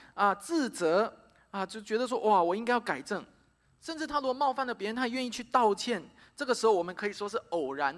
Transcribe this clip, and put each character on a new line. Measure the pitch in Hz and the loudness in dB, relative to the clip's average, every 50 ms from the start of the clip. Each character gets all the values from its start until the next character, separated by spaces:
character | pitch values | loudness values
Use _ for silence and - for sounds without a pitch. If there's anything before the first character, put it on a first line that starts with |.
| - - _ | -20 -14 _
啊， | - 202 202 190 | 2 2 2 2
自 | 196 - - 330 320 277 226 | 0 -2 -2 0 0 0 0
责， | - - 175 156 165 190 226 226 - - - _ _ _ _ _ | 0 0 2 4 4 4 2 0 -2 -10 -20 _ _ _ _ _
啊， | - 196 190 | -8 -6 -6
就 | 185 - 220 | -6 -8 -12
觉 | 202 - 220 226 | -6 -2 -2 -2
得 | 254 | 0
说 | 240 254 - - 214 | -2 -2 0 2 4
：“哇， | 214 190 170 | 4 6 4
我 | 170 175 | 4 2
应 | 208 233 | 0 0
该 | 233 247 | 0 0
要 | 240 | 0
改 | 233 - 165 131 | 0 -2 -4 -6
正。” | - - 208 180 135 - _ _ _ _ _ _ _ _ _ _ | -6 -6 -8 -8 -8 -10 _ _ _ _ _ _ _ _ _ _
甚 | - - 330 311 | -14 -12 -8 -8
至 | 320 | -6
他 | - 294 294 | -4 -2 -2
如 | 277 | -2
果 | 262 247 | -2 0
冒 | 262 294 269 | 0 0 0
犯 | 262 254 269 247 | 0 0 -2 -4
了 | 233 | -4
别 | 190 190 208 | -6 -6 -6
人， | 226 | -4
他 | 240 262 240 | -2 -2 -2
愿 | 233 262 254 | -2 -4 -4
意 | 247 | -4
去 | 220 - | -6 -8
道 | 240 - - 262 240 214 202 | -6 0 2 4 4 4 4
歉， | - - 247 240 - - - - _ - - _ | 2 0 -4 -4 -4 -6 -10 -18 _ -20 -20 _
这 | - 285 | -4 0
个 | 254 240 | 0 2
时 | - - 226 | 4 4 4
候 | 214 | 4
我 | 185 170 | 4 2
们 | 175 185 | -2 -4
可 | - 208 208 | -6 -6 -6
以 | 196 | -6
说 | - 208 202 | -6 -8 -6
是 | 208 226 - - | -6 -6 -6 -4
偶 | - 170 147 131 135 | -2 -2 -2 -2 -2
然。 | 139 143 139 143 | -2 -2 -2 -2